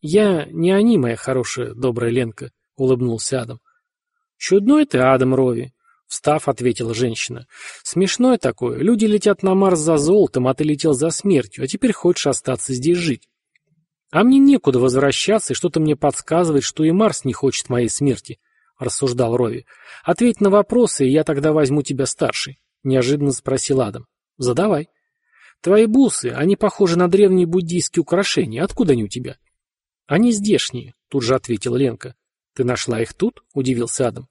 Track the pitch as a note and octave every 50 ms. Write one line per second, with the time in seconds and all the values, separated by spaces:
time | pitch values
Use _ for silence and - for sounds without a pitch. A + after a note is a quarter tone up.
0 | - D3 D#3+ G#3 G#3+ G3+ F#3+ D#3+ C#3+ - E3 D#3+ E3 F3+ F#3+ G3 G#3 A#3+ A#3 F#3
1 | C3 A#2+ A#2 - - - C3 C3 A#2+ - - - B2 A2+ - A#2 B2+ C3 A#2+ A#2
2 | A2+ A#2 A#2 B2 B2 A2+ A2 - - A#2+ _ _ _ _ _ - C3 B2+ C3 A#2+
3 | B2+ B2 A2+ A2 - - - B2+ A#2+ A2 A#2+ A#2 _ _ _ _ _ _ _ _
4 | _ _ _ _ _ _ _ _ - - F#3 G3+ G3+ A3 C#4+ D4+ D4+ C#4+ - C3
5 | B2+ C3 C3+ B2+ B2+ B2+ C3 C3 C3 B2+ A#2+ A#2 B2+ C3 _ _ _ _ _ _
6 | _ _ - - _ - D3 D#3 - - C3+ - B2 B2 A#2 - B2 A2+ A#2 A2
7 | B2 B2 A2+ - - - A#2+ - A#2+ _ _ - - - - - _ - - E3+
8 | F#3+ F#3+ - - B3 B3+ B3+ - - B2+ A2+ _ - A#2+ A#2+ A#2+ C3+ G3 A#3+ G#3+
9 | A3 G#3+ G#3 G#3 - G#3 G3 - - G3 F#3 F#3+ G3 F#3+ F3+ D#3+ D3+ D#3+ E3 D3+
10 | C#3+ D#3 F#3+ G#3+ F#3+ - - C3+ B2 B2+ C3 - D3+ D3+ D3+ C#3 - E3 D3 B2
11 | D3 E3 - - - G3+ F#3+ C#3 B2 G2+ - - C3 C3 - G#3 - B3 G#3 -
12 | - F3 F3+ - - C#3+ C3 - - - B2+ - - - C3 B2 B2+ D#3 F3 F3
13 | E3+ D#3+ B2 - _ _ _ _ _ _ _ _ _ _ _ _ _ _ _ _
14 | _ _ - D#3 G3+ B3 C4 C#4 C4+ C#4 C#4+ B3+ _ - B2+ B2 B2 C3 B2 C3
15 | C#3 C#3 C3 - - - G#3 A3 - - C3 - - F3 - E3 D#3 D3+ D3+ C#3+
16 | - D3 - - - - D#3+ E3 F3+ E3 D3+ C#3 B2+ - - - D#3 D#3 E3 F#3+
17 | A3 G#3+ D3+ - - C3+ A#2 - - C3+ B2+ - - - B2+ A#2+ B2 A2 - -
18 | C#3+ C#3+ A#2+ G2+ - - A2+ _ _ _ _ _ _ _ _ _ A#2 B2 - -
19 | C#3 C3 B2 A#2+ B2+ A2+ A#2 B2 B2 A2+ G#2+ - - _ - _ - - - -
20 | _ - F3 - A#3 B3 A3 - G3+ G3 F#3+ G#3 G3+ _ - B3 A#3+ - - -
21 | C#3 B2+ C3+ D#3 D#3 - D#3 C#3 C#3 D#3 D3+ D#3 D3+ C3 C#3 D3+ C3+ - C#3 C3
22 | C3+ B2+ - _ - C3 - - - C3+ C3+ _ _ _ _ _ _ C#3 C3 C3
23 | B2 B2 C#3+ D3 C#3+ C#3+ C3 - _ - C3+ B2+ - - C#3+ C3 B2 G#2 F#2+ -
24 | - _ _ _ _ _ _ _ C3+ B2 B2 A#2+ F#3 A3 G3 D3 D#3 _ _ _
25 | _ _ _ _ _ _ _ _ _ - _ _ _ E3+ F#3+ G#3+ A3+ A3 G#3+ C4
26 | C#4 A3 - - - A#2+ A2+ - D3 F3+ G3+ - - G3+ - - G3+ F3 E3+ E3+
27 | F3+ F3 F3 F#3+ G#3 F#3+ F#3 F#3 F3+ E3 E3 F#3 F3 E3 E3+ F3+ D3 - _ F3
28 | D#3 - - F3+ G3+ - - - - A#2+ A2 A#2+ E3 G3 - - B3 E3 C3+ A#2+
29 | A2 G2+ - B2 B2+ B2+ C3 _ _ _ _ _ _ _ _ _ _ _ _ _
30 | _ _ C#3 E3+ A3+ B3 A#3 G#3 G3+ G#3 G3+ B2+ - - - B2 A#2 - - _
31 | _ _ - C#3 A#2+ A2+ C3 C3 _ - A#2+ G#2+ - B2+ A#2+ B2 C#3 B2+ A2+ -
32 | - C3 B2 _ _ _ _ _ _ _ _ - B2+ A#2+ B2 A2 - - A#2+ A2
33 | A2+ - - _ F#3 A#3 - - _ _ _ C#3 C3 B2+ C3 A#2 A#2+ A2+ - -
34 | C3 A#2+ A2+ A#2+ B2+ _